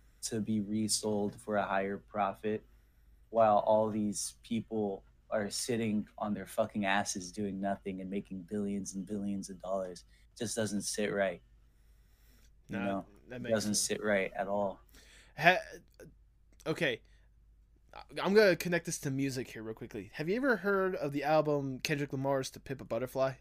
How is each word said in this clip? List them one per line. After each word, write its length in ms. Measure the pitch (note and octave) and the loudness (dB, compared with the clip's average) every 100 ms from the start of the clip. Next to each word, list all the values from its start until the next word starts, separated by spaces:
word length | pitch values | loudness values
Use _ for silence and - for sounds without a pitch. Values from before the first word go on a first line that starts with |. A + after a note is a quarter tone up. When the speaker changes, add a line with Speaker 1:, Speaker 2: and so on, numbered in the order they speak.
| - - | -20 -12
Speaker 1:
to 200 | - A2+ | -6 -4
be 200 | G#2 A2 | 0 0
resold 760 | G2+ G#2+ G#2+ - G#2+ G#2 G2+ - | 0 0 0 0 0 0 -2 -4
for 120 | - G#2 | -2 0
a 60 | |
higher 360 | F#2+ G2 G2 G2+ - | 2 0 0 -4 -6
profit, 560 | G#2 G2 G2 G#2+ G#2+ - - _ - - - - | -2 -2 -2 -4 -4 -6 -20 _ -20 -20 -20 -2
while 280 | A2+ A2 G#2 | 6 8 8
all 300 | - G#2+ A2 | 6 4 4
these 460 | G#2+ G#2 F#2+ - - | 0 -2 -2 -6 -8
people 640 | - A2+ - A2 G3 G3 - _ - | -4 -4 -2 -2 -2 -2 -10 _ -4
are 180 | A2 G2+ | -2 -2
sitting 580 | - - A2+ A2+ G#2 - - | -4 -2 0 0 0 -2 -6
on 160 | G#2+ | -4
their 120 | F#2+ F#2 | -4 -4
fucking 380 | - A2 G#2+ | -2 0 0
asses 460 | G2 G2 G2 G2+ F2+ | 2 2 0 -4 -6
doing 300 | - G2+ F#2+ | -4 -4 -2
nothing 400 | G2 G2 G2 F#2+ | -2 -2 -4 -8
and 100 | F#2+ | -6
making 340 | G2 - F#2+ E2+ | -6 -6 -12 -6
billions 460 | G#2 G2+ G2+ F#2 F#2+ | -4 -2 -4 -6 -8
and 100 | F2+ | -6
billions 420 | G#2 G2+ G2 F#2 | -4 -4 -4 -6
of 140 | F#2 | -10
dollars, 420 | F2+ F#2+ F#2 F2 - - - - | -4 -4 -4 -10 -18 -20 -18 -8
just 200 | A2 - | -4 -2
doesn't 260 | G#2 G2+ | -2 -2
sit 300 | - - G#2 | -4 -2 0
right. 280 | G2+ G2 F2 - - - _ - - - _ - - - - - | 2 0 -2 -14 -20 -20 _ -20 -20 -20 _ -20 -20 -20 -20 -10
You 100 | A2 | -4
Speaker 2:
No, 60 | |
Speaker 1:
know? 200 | G2 G2 - - - | -2 -4 -6 -18 -14
Speaker 2:
that 80 | B2 | -8
Speaker 1:
It 60 | |
Speaker 2:
makes 120 | A#2+ | 0
Speaker 1:
doesn't 200 | A2 G#2 G2+ | 0 2 0
Speaker 2:
sense. 40 | |
Speaker 1:
sit 220 | - - | 0 -2
right 300 | G#2+ G2+ F#2+ - | 2 2 0 -2
at 120 | F#2+ | -2
all. 320 | G2+ G2+ F#2 - - - - - - | 0 0 -4 -16 -20 -20 -20 -16 2
Speaker 2:
Ha-, 200 | E3 F3+ - F3+ - - - - - _ - - - | 4 4 -2 -16 -20 -20 -20 -20 -20 _ -20 -10 -4
okay. 340 | D#3 D#3 A2+ - - - - - - _ - - - - C#3+ | -2 0 -2 -8 -20 -20 -20 -20 -20 _ -20 -20 -20 -12 -2
I'm 120 | D#3 | 6
gonna 220 | G#3 G3+ E3+ | 8 8 6
connect 300 | F3 E3+ E3+ | 2 -2 -2
this 120 | - | -4
to 120 | D3 | -2
music 360 | C3+ C#3 C3 A#2 | 0 -2 -2 -8
here 140 | B2 | -8
real 120 | A2 | -10
quickly. 360 | A2+ A#2 A2 F#2+ | -10 -8 -10 -10
Have 140 | - D#3 | -6 -2
you 60 | A3+ | 2
ever 200 | C#4 G#3 | 2 2
heard 400 | G3 G3 F#3+ F#3 | 2 2 0 0
of 160 | D3 | -2
the 100 | C#3+ | -2
album 560 | C#3 D#3 D3+ D3 C#3 B2+ | 4 4 4 2 0 -4
Kendrick 340 | - C#3+ D3 | -2 -2 -2
Lamar's 380 | C3+ C3+ C3+ C3 | -2 0 0 -2
To 100 | - | -8
Pimp 200 | - C3+ | -10 -10
a 40 | |
Butterfly? 500 | G2 A#2 B2 C3+ C3+ B2+ | -4 -4 -2 0 0 0